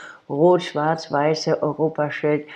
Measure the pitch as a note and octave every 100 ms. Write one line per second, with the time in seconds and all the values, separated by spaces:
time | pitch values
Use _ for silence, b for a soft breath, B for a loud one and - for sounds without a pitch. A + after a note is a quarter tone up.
0 | B B - C#3+ F3 F3+ F3 D3 D#3 D#3+
1 | - D3 D3+ D#3 - D#3 D3+ D3 D#3 D#3
2 | D3+ - D3+ D3+ D3+